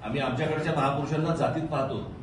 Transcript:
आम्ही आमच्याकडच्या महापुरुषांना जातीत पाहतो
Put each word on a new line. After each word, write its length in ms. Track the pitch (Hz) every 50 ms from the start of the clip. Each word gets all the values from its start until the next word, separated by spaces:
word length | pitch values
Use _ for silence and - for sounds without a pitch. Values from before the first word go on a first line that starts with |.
| -
आम्ही 160 | - 123 143
आमच्याकडच्या 540 | 139 131 123 127 156 151 156 151 156 165 160
महापुरुषांना 600 | 151 135 139 139 151 147 139 156 151 156 165 160
जातीत 320 | - - - - 160 151 -
पाहतो 460 | 156 143 - - - 104 - - - -